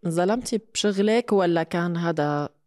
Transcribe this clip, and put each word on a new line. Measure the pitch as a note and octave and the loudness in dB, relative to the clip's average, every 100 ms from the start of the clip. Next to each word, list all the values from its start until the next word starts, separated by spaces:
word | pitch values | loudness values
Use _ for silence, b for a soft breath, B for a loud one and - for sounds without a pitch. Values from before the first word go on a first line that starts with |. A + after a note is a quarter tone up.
| F3+ | -2
انظلمتي | E3 F3+ A#3+ - A3 | 0 0 0 -2 -6
بشغلك | - - G3+ F#3+ G#3 A3+ A#3+ | -6 -4 -2 0 2 2 2
ولا | G3 F3 E3+ | 2 2 0
كان | E3 F3 F3 E3+ | 0 -2 -2 -2
هذا | E3+ D#3+ D3 D3 D3 _ | -2 0 0 -2 -4 _